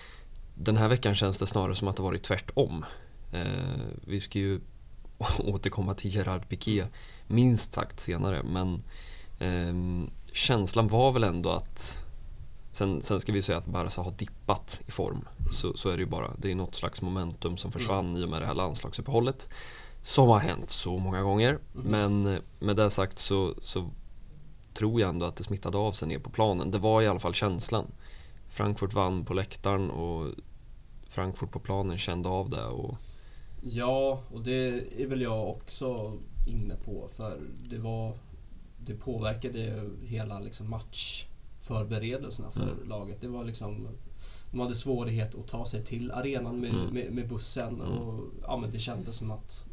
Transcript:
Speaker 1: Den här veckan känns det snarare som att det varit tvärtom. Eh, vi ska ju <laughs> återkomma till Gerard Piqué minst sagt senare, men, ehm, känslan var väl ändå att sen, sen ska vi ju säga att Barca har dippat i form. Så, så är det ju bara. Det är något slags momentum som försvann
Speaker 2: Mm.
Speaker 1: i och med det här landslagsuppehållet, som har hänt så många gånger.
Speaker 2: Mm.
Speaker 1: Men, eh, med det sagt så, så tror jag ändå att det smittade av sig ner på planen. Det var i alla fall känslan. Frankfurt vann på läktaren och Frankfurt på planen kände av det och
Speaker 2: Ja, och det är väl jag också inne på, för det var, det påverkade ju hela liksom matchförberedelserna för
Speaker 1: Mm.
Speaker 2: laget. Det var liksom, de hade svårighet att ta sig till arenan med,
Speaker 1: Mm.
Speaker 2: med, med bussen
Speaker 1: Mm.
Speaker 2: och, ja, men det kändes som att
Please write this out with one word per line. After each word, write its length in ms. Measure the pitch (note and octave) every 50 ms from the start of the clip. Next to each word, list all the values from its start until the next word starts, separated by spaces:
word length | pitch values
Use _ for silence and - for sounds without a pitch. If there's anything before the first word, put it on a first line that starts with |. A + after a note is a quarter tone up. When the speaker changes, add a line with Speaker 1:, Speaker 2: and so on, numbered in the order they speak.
| - - - - - - - - - - -
Speaker 1:
Den 220 | - - A2 A2
här 100 | G#2+ A2
veckan 280 | A2 B2+ A#2+ - G#2 G2
känns 240 | - G#2 G2 G2 -
det 60 | G#2+
snarare 280 | - - G#2 F#2+ G2 F#2+
som 120 | - G2+
att 80 | F#2+ F#2+
det 80 | - F#2+
varit 200 | F#2 F#2 F#2 -
tvärtom. 600 | - G2 F#2+ - - - C#3+ C#3 - E2+ D#2+ - - - - - - - - - -
Eh, 140 | E2 F2 F2 F#2+ F#2+ F2+ F2+ F2+ - - - - - - -
vi 120 | - G2 G2
ska 200 | - - - G2+
ju 200 | G2 G2 F#2+ - - - - - - - - - -
<laughs> 360 | - - - - - - - -
återkomma 480 | G2+ G2 F#2+ - G2+ - G#2 F#2 F#2+ G2
till 220 | - - G2 G2
Gerard 340 | G#2 F#2 F#2 F#2 F2+ - -
Piqué 360 | G2+ - - A2 G#2+ G2 F#2 A2+ - - - - - - -
minst 460 | - A2 A#2+ B2+ B2+ A#2 G2 - - -
sagt 260 | - - - - -
senare, 440 | - E2+ F2 F2 G2 G2 F#2 C#2 A1
men, 400 | B1 F2 F2+ F#2 F#2 F2 - - - - - - - - - - - - -
ehm, 720 | - F2+ F2+ F2 E2+ F2 F2 F2+ F2 F2+ F2 F2 - - - - - -
känslan 560 | - - - - B2+ G#2+ F#2+ F2+ - A2+ A2+
var 240 | F#2+ A2 A#2 B2+ C3+
väl 120 | B2+ A#2+ A2
ändå 260 | F#2 E2+ F2 F2 F2
att 560 | E2+ - - - - - - - - - - - - - - - - - - - - - - -
sen, 300 | - - G#2 G2 F2+ C#2+
sen 200 | - - G2+ F#2
ska 100 | - -
vi 60 | G#2
ju 40 | G2+ F#2+
säga 140 | - F2
att 80 | E2+ -
Barca 360 | - F2 F2 E2+ F2 - F2+
har 100 | F2+ F2+
dippat 720 | - - G2+ - - - - - - - - - - - -
i 40 | -
form. 360 | - - - - - - - - - - - -
Så, 260 | - - - F2+ -
så 120 | - - G2
är 80 | F2
det 60 | F2+ F#2
ju 60 | D#2+
bara. 220 | D#2 E2 A1 - -
Det 140 | - - G2
är 40 | F2+
något 200 | F#2 F2+ - -
slags 260 | - F2+ F2+ - -
momentum 560 | F#2 F2+ F#2 F#2+ F2 E2+ D#2+ - - F2 F2
som 140 | F2+ - -
försvann 380 | - - - - G2 G2 F2+ F2
Speaker 2:
Mm. 120 | F2 F2
Speaker 1:
i 40 | F2
och 40 | E2+
med 120 | D#2 D#2+
det 40 | D#2+
här 80 | - -
landslagsuppehållet, 960 | - F#2 E2 D2+ - - - - - - C#3 C#3 A#2 A#2+ B2+ C3+ - - - - - - - - - - - - -
som 260 | - - - C#3+ C3 A#2
har 100 | A2 G2+
hänt 300 | - - E2+ - - -
så 280 | - - - F2 F2+
många 240 | F#2 F#2 F#2 F#2 F#2
gånger. 380 | G2 G2 G2 G#2+ A2+ B2+ D3+ - - - -
Speaker 2:
Mm. 100 | - A#2+
Speaker 1:
Men, 460 | G#2 G#2+ G#2+ G#2 G2+ G#2 G2+ G2+ G2+ F#2+
eh, 40 | - - - - -
med 160 | G#2+ G#2 G2+
det 140 | A2 G#2+ G2+
sagt 300 | - G2 F#2+ F#2 - -
så, 340 | - - G2 G2 F#2+ E2+ - -
så 280 | - - - F#2+ F2 D#2+ - - - - - - - - - - - - - - - - -
tror 280 | - A2 A2 A#2 A#2
jag 80 | G2+ F2+
ändå 160 | D#2+ E2+ E2+
att 100 | E2+ -
det 80 | F#2+ F#2+
smittade 340 | - G#2 G2 - F#2+ F#2+
av 140 | G2+ G#2+ G#2+
sig 160 | G2+ - -
ner 120 | D#2+ D#2+ -
på 100 | - -
planen. 420 | - A2+ A2 G#2+ F#2 E2+ - F#2+
Det 60 | G2
var 240 | G2+ F#2+ A2 A2 A2
i 60 | A2
alla 120 | G#2 F#2 F#2
fall 140 | - E2+ -
känslan. 520 | - G#2+ G2+ F2+ - - - A#2 G#2+ - - - - - - - - - - - - - -
Frankfurt 440 | - - G#2 G#2 G#2 - G2+ F#2 -
vann 320 | G2+ F#2+ F#2 F#2 F2+ -
på 80 | - F2+
läktaren 560 | F#2+ F#2+ - - - - G2 G2+ G2 F#2+ E2
och 360 | - D#2 E2+ E2+ E2+ D#2+ D#2 C2 - - - - - - - - - - - - - - -
Frankfurt 440 | - - F#2 F#2 F#2+ F#2 - - -
på 80 | - -
planen 380 | - - G2 G2 G2 F#2 E2+
kände 320 | F2+ - - E2+ F2+ F2 F2+
av 200 | F#2 F#2+ F#2+ -
det 140 | - A1 A1
och 300 | A#1 B1 - - - - - - - - - - - - - - - - -
Speaker 2:
Ja, 640 | - B2 A2 A#2 B2 B2+ C3+ C3+ C3+ C3+ C3+ C3 - -
och 100 | - A2+ A2+
det 240 | B2 B2+ C3 B2+ B2+ A#2+ B2 - - - - C#3
är 40 |
väl 140 | C3 C3+ B2+
jag 260 | B2 A2+ A2 A2 G2+ F2+
också 680 | - - - - - - C#3 B2+ A#2+ A2 G#2+ G#2+ G#2+ - - - - - -
inne 280 | - A#2 A2 G#2 G#2 -
på, 340 | - - G#2+ G2+ - - - -
för 240 | - A2 G#2 F#2 D2 D2 C2 - - B2 A#2+
det 80 | A#2+
var, 400 | A2 A2 A2+ A2+ A2+ A2 A2+ A2+ A#2 - - - - - - - - - - - - A2+
det 80 | - G#2
påverkade 640 | - - C3+ A#2 A2 A2 G#2+ G#2+ - C3 B2 A#2 A2+
ju 380 | A2+ G#2+ G#2 G#2+ G#2 G2+ F2+ - -
hela 340 | - A2+ A2 A2 G#2+ G#2 G2
liksom 300 | G#2 G#2 - - G#2+ A2
matchförberedelserna 1800 | A2 A2+ - - - - - - - - - - - - - - - - - - A#2 A2 G#2+ G#2 A2+ G#2+ A2+ A2+ - C3+ - - - A2+ A2 G#2
för 100 | - - G#2
Speaker 1:
Mm. 240 | F2+ E2+ - - A2
Speaker 2:
laget. 320 | G#2+ G#2 G2 G2+ G#2+ -
Det 60 | B2
var 160 | B2 B2 B2 A#2
liksom, 420 | A#2 A2+ - A2 G#2 G#2 A2 G#2+ A2 A2 - - - - - - - - - - -
de 80 | - B2
hade 160 | B2 B2 A#2+
svårighet 600 | - - C#3 B2+ A#2 A#2+ A#2 A2 A2 A2 A2 -
att 120 | - -
ta 180 | - - A#2 A#2+
sig 200 | - - A2 -
till 260 | - A#2+ A#2 B2 B2
arenan 480 | - B2 C3 C#3 C#3 B2 A#2+ A#2 B2 B2
med, 100 | B2 A#2 G#2+
Speaker 1:
Mm. 120 | - - - B2
Speaker 2:
med, 180 | B2 - - A2+
med 140 | B2 A2+
bussen 400 | A#2 A#2 G#2+ - - - B2+ A#2 A2+ A#2+ -
Speaker 1:
Mm. 160 | - F2 F#2+
Speaker 2:
och, 260 | - A2+ A2+ A2 A2+ G#2 G2 - -
ja, 160 | - - B2+
men 140 | A#2+ A2 G#2+
det 80 | A#2 A2
kändes 360 | - A#2 G#2 - - A2+ A2
som 140 | - A2+ A2
att 340 | A2 - - - - - - -